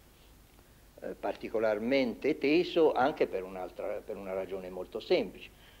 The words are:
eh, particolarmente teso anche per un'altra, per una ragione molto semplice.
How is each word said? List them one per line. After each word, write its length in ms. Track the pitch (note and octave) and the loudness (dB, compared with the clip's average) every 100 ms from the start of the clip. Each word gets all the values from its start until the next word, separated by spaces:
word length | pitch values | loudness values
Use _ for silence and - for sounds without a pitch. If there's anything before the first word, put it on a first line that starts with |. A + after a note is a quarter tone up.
| - - - - - - - - - - | -20 -20 -20 -20 -20 -20 -20 -20 -20 -14
eh, 80 | F#2 | -12
particolarmente 1300 | F#2 G#2 - G2+ A2 A2 G#2 A#2 C#3 A#2+ - C3 D#3 | -6 -4 -4 -4 0 2 2 2 2 2 0 -2 2
teso 540 | C#3 E3+ E3+ F3 D#3 | 2 2 2 4 6
anche 340 | A2+ C3+ D#3 C3+ | 6 2 2 0
per 160 | F#2+ | 0
un'altra, 580 | F#2 F#2 F2 - F#2+ G#2 | -6 -8 -8 -6 -6 -6
per 140 | - G2 | -8 -8
una 160 | F#2+ | -6
ragione 380 | F#2+ F2+ F#2+ F#2 | -4 -4 -6 -8
molto 280 | F#2 F2 A2 | -10 -8 -8
semplice. 520 | - F3 G2+ - - - - | 0 0 0 -8 -20 -20 -20